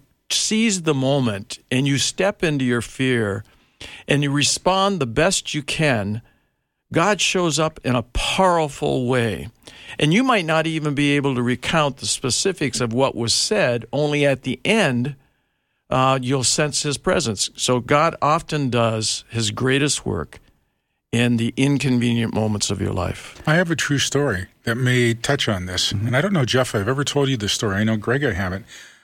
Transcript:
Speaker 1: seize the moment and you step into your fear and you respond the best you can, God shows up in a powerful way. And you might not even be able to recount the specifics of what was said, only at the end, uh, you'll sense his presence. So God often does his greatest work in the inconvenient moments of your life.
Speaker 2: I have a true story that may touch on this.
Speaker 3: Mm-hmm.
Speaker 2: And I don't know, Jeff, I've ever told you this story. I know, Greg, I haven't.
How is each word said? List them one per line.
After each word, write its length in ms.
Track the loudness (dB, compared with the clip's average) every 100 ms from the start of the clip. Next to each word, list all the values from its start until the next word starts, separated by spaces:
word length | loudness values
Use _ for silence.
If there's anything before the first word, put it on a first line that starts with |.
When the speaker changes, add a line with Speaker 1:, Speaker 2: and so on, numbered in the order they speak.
| _ _ -6
Speaker 1:
seize 520 | -4 0 2 2 0
the 120 | 0
moment 640 | 0 2 2 0 -2 -10 -16 -4
and 200 | 0 2
you 100 | 0
step 460 | -2 0 -2 0
into 200 | -2 0
your 160 | 0 0
fear 640 | -2 -2 0 2 0 -2 -8 _ _ _ -20 -16 -2
and 160 | 0
you 80 | 2
respond 720 | 0 0 0 0 2 2 0
the 80 | -2
best 440 | 2 2 0 -4
you 120 | -8
can, 580 | -6 -2 0 0 -2 -6 -10 _ _ _ _ _ -4
God 280 | 0 2 2
shows 380 | 0 0 0 0
up 220 | -2 -2
in 140 | -2 -2
a 80 |
powerful 1040 | -2 -4 -2 2 4 4 0 -2 -2 0 0
way. 400 | 0 0 -4 -10 _ -20 -20 -18 0
And 160 | 2
you 80 | 4
might 220 | 4 2
not 240 | 2 0 0
even 260 | -2 -2
be 220 | 0 2 2
able 180 | 0
to 80 | 0
recount 540 | 0 -2 0 0 0 -2
the 100 | -6
specifics 720 | -4 -2 0 -2 -2 -4 -2
of 120 | -2
what 240 | 2 0 0
was 180 | -2
said, 520 | 0 0 0 2 0 -4
only 320 | -2 0 2
at 200 | 2 0
the 160 | -4 -4
end, 520 | 0 2 2 0 -2 -6 _ _ _ _ _ _ -4
uh, 300 | 2 2 2
you'll 220 | 0 0
sense 400 | 0 0 0 -2
his 140 | -4 -4
presence. 520 | 0 0 0 -2 -6 -4
So 240 | 0 0
God 340 | 2 2 2 2
often 480 | 0 0 0 -2 0
does 540 | 2 2 0 -4 -6 -6
his 220 | -4 -4
greatest 560 | -2 0 2 0 -2 -4
work 320 | -4 -6 -12 _ _ _ _ _ _ -4
in 260 | 0 2 2
the 140 | 0 0
inconvenient 760 | 2 2 2 2 2 0 0
moments 380 | 0 0 0 -2
of 100 | -2
your 120 | -2
life. 500 | -2 -4 -6 -12 -8
Speaker 2:
I 100 | 0
have 140 | 2 2
a 60 |
true 240 | -2 0 0
story 480 | 0 0 0 -2 -6 _
that 140 | -6 0
may 360 | 2 2 2
touch 360 | 0 -2 0 0
on 180 | -2 -4
this. 260 | -4 -2
Speaker 3:
Mm-hmm. 140 | -2 0
Speaker 2:
And 100 | 0
I 40 |
don't 120 | 0
know, 120 | 0
Jeff, 280 | 2 2 2
I've 140 | 0 0
ever 160 | -2
told 260 | 0 0 0
you 80 | 0
this 160 | -2
story. 220 | -2 0
I 80 | 0
know, 140 | 2 0
Greg, 260 | 0 0
I 80 | 0
haven't. 340 | -2 -4 -6 -10 -20 -20 -20